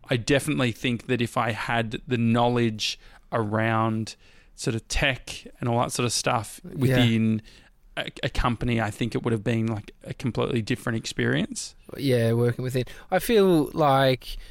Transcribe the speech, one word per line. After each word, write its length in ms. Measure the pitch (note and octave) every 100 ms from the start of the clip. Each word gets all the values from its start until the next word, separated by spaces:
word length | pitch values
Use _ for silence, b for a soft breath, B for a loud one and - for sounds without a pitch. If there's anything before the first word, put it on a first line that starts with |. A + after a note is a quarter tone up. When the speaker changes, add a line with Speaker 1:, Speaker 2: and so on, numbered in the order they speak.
| -
Speaker 1:
I 80 | B2+
definitely 540 | A2 C3+ D3+ C#3 B2
think 360 | - C3 A#2+ -
that 140 | A#2+
if 160 | A#2 B2+
I 140 | A#2
had 500 | A2 - A#2 A2+ - -
the 100 | A#2+
knowledge 800 | A#2 A#2 A#2+ A#2+ A#2 G#2+ - - b b -
around 840 | A#2+ G#2+ A2 A2+ A2+ A2+ A2 G#2+ - b b b -
sort 200 | C3+ A2+
of 120 | -
tech 580 | - C#3+ B2 - - - -
and 80 | B2
all 100 | A#2
that 100 | -
sort 140 | - A#2+
of 80 |
stuff 460 | - C3+ A#2+ A2 -
Speaker 2:
Yeah. 120 | F3+ D#3
Speaker 1:
within 640 | B2 B2+ A#2+ A2+ A2 A2 B B B _ - -
a, 120 | - -
a 60 | -
company, 500 | - B2+ A2+ A#2+ A#2
I 100 | G#2+
think 240 | - A#2 A2+
it 80 |
would 80 | A#2
have 100 | A2+
been, 220 | A#2+ A2+ A2+
like, 240 | G#2 - -
a 100 | -
completely 480 | - A#2 B2 - A#2
different 360 | G#2 B2 B2 A2+
experience. 800 | - - A#2 C#3 A3+ - - - - -
Speaker 2:
Yeah, 360 | C3+ A#2+ A2+
working 300 | A#2 A#2+ A#2
within. 200 | B2+ B2+ B2 B B
I 80 | F#3
feel 500 | - A3 F#3+ E3 -
like 640 | - D3 C3+ C3+ B2+ - - b